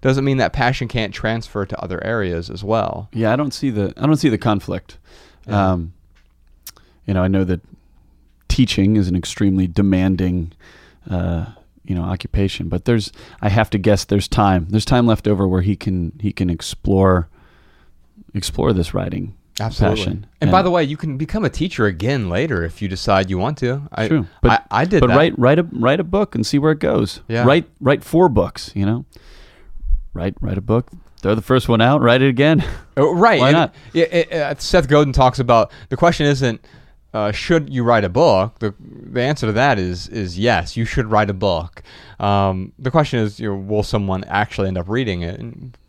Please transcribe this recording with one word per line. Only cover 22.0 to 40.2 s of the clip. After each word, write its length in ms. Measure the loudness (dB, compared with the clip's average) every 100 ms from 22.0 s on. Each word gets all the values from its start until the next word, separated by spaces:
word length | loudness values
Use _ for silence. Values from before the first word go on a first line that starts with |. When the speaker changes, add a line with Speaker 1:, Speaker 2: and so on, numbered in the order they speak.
| -2 -2 -2
Speaker 1:
later 340 | -2 -2 -2
if 160 | -4 -6
you 80 | -6
decide 400 | -4 0 0 2
you 80 | -2
want 220 | -4 -2
to. 240 | -4 -4 -8
I, 160 | -4 0
Speaker 2:
True. 180 | 0 0 -2
But, 260 | 2 2 0
Speaker 1:
I, 100 | -2
I 40 | 2
did 140 | 2
Speaker 2:
but 80 | 4
Speaker 1:
that. 80 | 4
Speaker 2:
write, 200 | 2 2
write 200 | 2 4
a, 60 | 0
write 280 | 0 0 0
a 40 |
book 300 | 0 -2 -2
and 120 | -4 -2
see 120 | 0
where 140 | 2
it 80 | 0
goes. 400 | 0 0 -2 -6 -6
Speaker 1:
Yeah. 160 | 0
Speaker 2:
Write, 240 | 4 4 0 -4
write 200 | 0 0
four 280 | 2 2 4
books, 420 | 4 0 -2 -12
you 120 | -4 -2
know? 180 | -2 -6 -20 -20 -20 -20 -20 -18 -10 -2 -2 -2
Write, 220 | -6 -6 -4
write 160 | -6 -4
a 60 |
book. 280 | 0 0 0 -10 -20 -6
Throw 140 | -2
the 80 | 0
first 260 | 2 2 2
one 140 | 4
out, 180 | 4 4
write 220 | 4 4
it 60 | 4
again. 360 | 4 4 4 0
<laughs> 60 | -6 -8 0
Speaker 1:
Oh, 160 | 0
right. 280 | 4 4 4
Speaker 2:
Why 80 | 4
Speaker 1:
And 80 | 4
Speaker 2:
not? 180 | 0 -4 -6
Speaker 1:
it, 220 | 0 0
it, 180 | 2 0
uh, 220 | -2 -4 -6
Seth 320 | 0 0 4
Godin 240 | 4 4
talks 280 | 4 2 2
about, 320 | 2 4 2 -4 -10
the 80 | 0
question 300 | 2 2 0
isn't, 380 | 2 0 -4 _ -20 -20 _ _
uh, 200 | -4 -2
should 360 | -2 0 0 0
you 140 | -2
write 220 | 2 2
a 40 | 2
book? 500 | 2 4 4 2 -2
The, 120 | -8 -8
the 400 | -18 -20 -10 -4
answer 260 | -2 -2 -2
to 60 |
that 280 | 0 2 2
is, 260 | -2 -4 -8
is 300 | -8